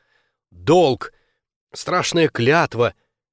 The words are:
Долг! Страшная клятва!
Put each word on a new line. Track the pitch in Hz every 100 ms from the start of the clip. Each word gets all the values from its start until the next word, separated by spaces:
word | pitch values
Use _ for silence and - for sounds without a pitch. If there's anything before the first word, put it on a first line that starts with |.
| _ _ _ _ _
Долг! | 87 90 180 156 120 - _ _ _ _ _ _
Страшная | - - 175 - 170 156
клятва! | - 117 165 147 113 117 - _ _ _